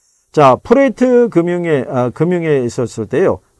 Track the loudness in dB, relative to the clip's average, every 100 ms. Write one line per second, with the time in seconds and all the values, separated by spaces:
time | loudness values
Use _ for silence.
0 | _ _ _ 2 4 2 2 2 2 0
1 | 2 2 2 0 -2 -2 -2 -2 -2 -2
2 | -4 -2 -2 -2 0 -2 -2 -4 -6 -6
3 | -6 -2 0 -2 _